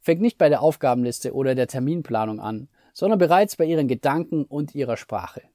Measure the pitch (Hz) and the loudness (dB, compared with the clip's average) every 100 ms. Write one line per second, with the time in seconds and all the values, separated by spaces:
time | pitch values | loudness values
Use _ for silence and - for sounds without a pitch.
0 | - 165 226 - 156 147 151 160 135 123 | 2 2 2 4 4 4 2 2 0 2
1 | 123 117 127 131 135 131 123 135 131 170 | 0 -4 -6 -2 -2 0 -2 -2 -2 -4
2 | 151 110 110 107 104 110 135 _ _ - | -4 -4 -2 -4 -8 -8 -12 _ _ -6
3 | 190 214 175 180 208 - 160 160 139 139 | 0 2 4 4 2 0 0 0 0 0
4 | 143 151 165 160 139 147 147 143 123 113 | 0 -2 -2 -4 -4 -6 -8 -6 -6 -6
5 | - - - - _ | -6 -8 -8 -16 _